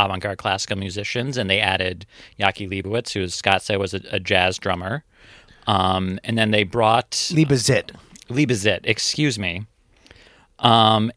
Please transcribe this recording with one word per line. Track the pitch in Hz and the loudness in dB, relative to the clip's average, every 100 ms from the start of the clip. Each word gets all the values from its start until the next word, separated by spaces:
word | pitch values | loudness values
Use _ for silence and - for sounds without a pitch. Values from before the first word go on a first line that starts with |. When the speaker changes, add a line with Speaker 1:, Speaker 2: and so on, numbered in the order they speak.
Speaker 1:
avant-garde | 98 95 101 95 | 0 -2 -8 -6
classical | 107 95 - 98 | -4 -4 -4 -6
musicians, | 98 98 101 123 131 123 | -6 -8 -8 -6 -6 -4
and | 95 | 0
they | 98 | 2
added | 104 95 92 87 - - - - | 2 0 -2 -6 -12 -20 -18 -2
Yaki | 98 - 98 | -2 -2 -6
Leibowitz, | 95 92 117 - | -6 -4 -4 -4
who, | 104 | -4
as | 90 | -4
Scott | - 101 95 | -2 0 0
said, | - 101 | 2 -2
was | 98 | -2
a, | 98 - | -6 -6
a | 101 | -6
jazz | 90 95 92 92 | 0 2 2 0
drummer. | 101 87 92 139 - _ - - - - - | -4 -4 -4 -8 -10 _ -20 -20 -20 -10 0
Um, | 98 92 95 92 95 | 2 4 2 0 -4
and | - 113 | -4 0
then | 110 | 2
they | 107 | 2
brought | 98 117 110 117 - | 2 2 4 2 0
Speaker 2:
Liebezit. | - - 156 151 135 107 104 - - - - - | -4 -2 2 2 2 2 0 0 -12 -20 -20 -8
Speaker 1:
Liebezit, | 123 143 117 104 90 | -2 0 2 0 0
excuse | - - - - 151 107 | 0 -2 -2 -2 -2 -2
me. | 92 87 110 _ _ _ _ - - _ _ - | -6 -6 -10 _ _ _ _ -20 -20 _ _ 2
Um, | 120 113 110 110 113 | 4 6 6 4 0